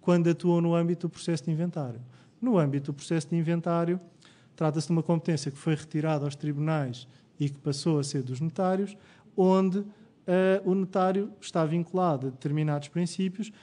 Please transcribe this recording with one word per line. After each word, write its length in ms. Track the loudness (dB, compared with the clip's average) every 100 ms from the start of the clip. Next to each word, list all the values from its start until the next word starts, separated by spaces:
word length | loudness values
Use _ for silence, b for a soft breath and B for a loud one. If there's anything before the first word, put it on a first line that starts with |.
quando 280 | 2 4 4
atuam 320 | 2 2 4
no 140 | 4
âmbito 340 | 2 2 -2 -4
do 20 |
processo 340 | -6 -4 -2
de 60 | -2
inventário. 500 | -2 -2 -4 -8 -8 -16 b b _
No 180 | 2 2
âmbito 340 | 2 0 -4
do 20 |
processo 360 | -8 -2 -2 0
de 60 | -2
inventário, 600 | 0 0 0 0 0 -2 -6 b b b b
trata-se 340 | -2 0 0 0
de 40 |
uma 100 | 0
competência 480 | 2 0 0 -2 -2
que 60 | -4
foi 180 | -2
retirada 520 | -2 -2 -2 0 0 -2
aos 100 | -4
tribunais 720 | -6 -2 -2 0 -2 -6 -14 b b -4
e 80 | -4
que 100 | -2
passou 400 | -4 -2 0 0
a 60 |
ser 180 | 0 -4
dos 180 | -4 -4
notários, 540 | -4 -2 0 0 -2 -8 B B -6
onde 480 | 2 4 6 4 0 -4 B B _ 0
eh, 360 | 2 4 2
o 100 | 2
notário 580 | 0 0 0 2 0 -4 -8
está 240 | -6 -2
vinculado 640 | 0 0 -2 0 0 0 -2
a 20 |
determinados 580 | -6 -4 0 0 -2 -4
princípios 600 | -4 -2 -2 -4 -4 -10 B